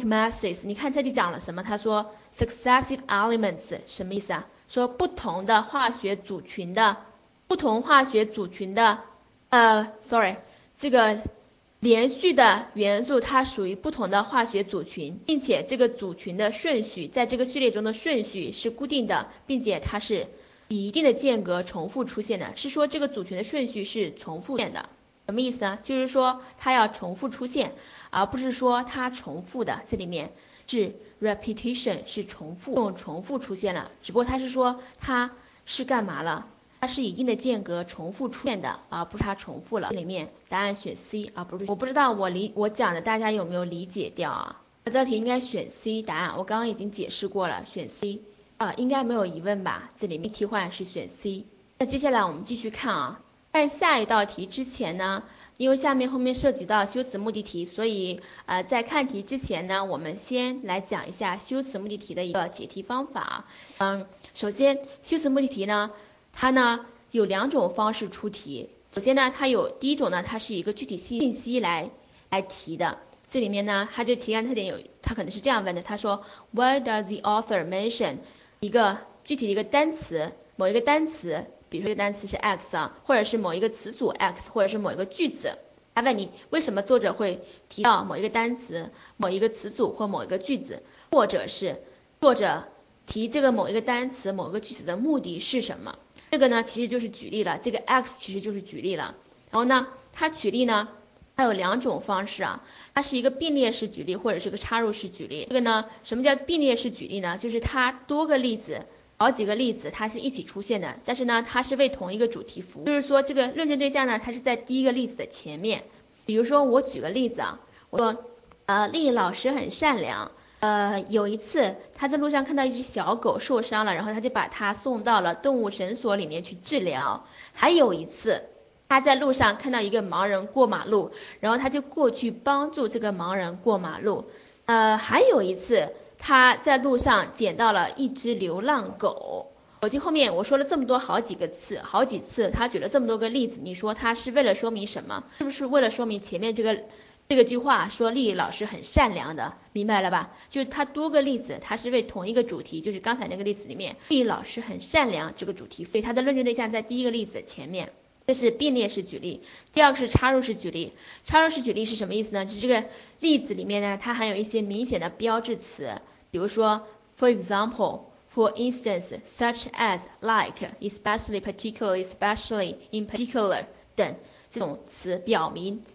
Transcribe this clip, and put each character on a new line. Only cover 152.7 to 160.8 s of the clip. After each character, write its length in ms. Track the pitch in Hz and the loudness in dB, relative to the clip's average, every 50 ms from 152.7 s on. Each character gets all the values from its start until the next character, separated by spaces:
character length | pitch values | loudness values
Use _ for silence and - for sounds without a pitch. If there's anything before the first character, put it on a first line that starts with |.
| - 165 | -10 -6
就 100 | 160 214 | -6 -6
是 80 | 196 185 | -6 -4
刚 180 | - 220 240 | -2 -2 -2
才 100 | 254 202 | -2 -4
那 100 | 165 175 | -8 -8
个 60 | 190 196 | -4 -4
例 100 | 208 202 | -4 -4
子 140 | 202 - | -4 -8
里 80 | - - | -12 -12
面， 200 | 190 190 151 - - - - | -10 -10 -10 -10 -12 -2 2
丽 140 | 320 262 240 | 2 4 4
丽 0 | |
老 200 | 214 170 - 202 | 2 0 -2 -4
师 160 | - - 233 | -8 -10 -10
很 220 | 226 226 190 - | -8 -8 -10 -10
善 300 | - - - 320 277 233 | -8 0 2 2 2 2
良 220 | 185 151 156 160 - | 0 -2 -4 -6 -8
这 100 | - 180 | -8 -8
个 80 | 180 185 | -8 -8
主 120 | - - | -10 -12
题， 200 | - - - 170 | -16 -14 -14 -10
所 140 | - - 220 | -2 -2 -2
以 20 | |
她 100 | 220 240 | 0 0
的 100 | 233 254 | 0 2
论 140 | 254 277 277 | 2 2 2
证 80 | 262 247 | 2 2
对 100 | 240 226 | 0 0
象 180 | 247 233 220 | 0 -2 -2
在 100 | 226 220 | -2 -4
第 180 | 220 - 247 254 | -4 -2 -4 -2
一 40 | 254 | 0
个 80 | 240 | 0
例 140 | 233 233 208 | 0 -2 -4
子 160 | - - - - | -4 -8 -10 -10
前 240 | - - - 131 147 | -10 -12 -12 -12 -8
面。 240 | 185 180 156 - - _ _ _ _ _ _ | -8 -8 -8 -8 -14 _ _ _ _ _ _
这 80 | - 262 | 2 2
是 180 | 254 247 226 | 4 4 2
并 240 | 233 240 285 294 262 | 2 4 2 2 4
列 140 | 247 214 202 | 2 2 0
式 140 | - 202 180 | -2 -4 -6
举 160 | 185 - - | -8 -10 -10
例。 220 | - 180 - - - - - - - - | -8 -8 -10 -10 -14 -18 -20 -20 -20 -2
第 100 | - 302 | 6 6
二 120 | 302 277 269 | 8 8 6
个 40 | |
是 120 | 269 254 - | 4 -2 2
插 240 | - - 254 254 262 | 4 4 6 6 4
入 80 | 262 | 4
式 120 | 254 226 214 | 2 0 -4
举 160 | - - 170 | -4 -6 -6
例。 220 | 160 165 | -6 -6